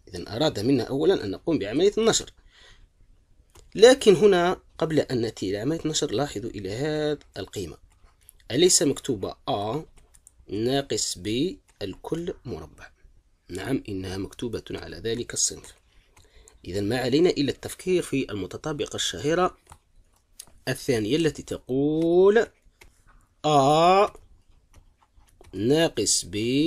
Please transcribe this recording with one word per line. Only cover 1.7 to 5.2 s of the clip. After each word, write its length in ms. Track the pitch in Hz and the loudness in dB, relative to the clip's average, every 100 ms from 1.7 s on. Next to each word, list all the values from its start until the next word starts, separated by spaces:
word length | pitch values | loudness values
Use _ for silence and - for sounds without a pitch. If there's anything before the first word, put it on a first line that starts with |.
| 131 196 214 | 0 0 2
النشر، 340 | 220 - - - _ _ - - _ _ _ _ _ _ _ - - | 2 0 -2 -16 _ _ -20 -20 _ _ _ _ _ _ _ -20 -14
لكن 420 | 170 233 262 220 165 | 8 8 8 6 6
هنا 440 | 208 180 175 - _ - | 6 4 2 -2 _ -6
قبل 220 | 160 147 | -2 0
أن 200 | - 127 | 0 0